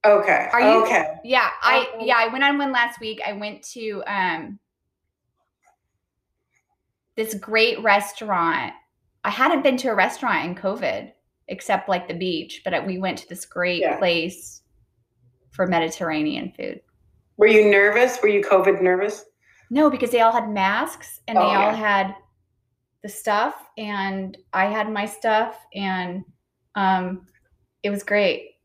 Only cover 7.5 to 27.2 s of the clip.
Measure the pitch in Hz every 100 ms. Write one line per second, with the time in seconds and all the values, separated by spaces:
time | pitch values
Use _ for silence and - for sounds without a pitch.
7.5 | 220 226 - 220 202 208 - 214 175 165
8.5 | 143 117 - _ _ _ _ - 220 277
9.5 | 311 269 247 262 208 202 - 247 165 165
10.5 | 180 190 226 160 101 - _ _ _ -
11.5 | 185 - 196 - 180 180 170 185 160 -
12.5 | - 190 165 190 185 185 - - 180 -
13.5 | 180 180 175 180 - 185 170 165 - -
14.5 | - _ _ _ _ _ _ _ _ _
15.5 | - 185 170 165 - 170 151 151 139 -
16.5 | - - - _ _ _ _ _ - 214
17.5 | 214 208 202 202 220 247 - 214 202 -
18.5 | 196 190 175 180 185 208 208 - _ _
19.5 | _ _ 254 302 254 240 240 226 233 214
20.5 | 202 190 214 320 - - - - 220 -
21.5 | 202 208 220 214 196 196 - _ _ _
22.5 | _ _ _ _ _ 208 - - 208 262
23.5 | - - - 214 196 196 190 190 - _
24.5 | 185 196 214 220 220 220 - 226 214 226
25.5 | - _ 196 196 185 180 185 - _ _
26.5 | _ _ 208 190 185 180 185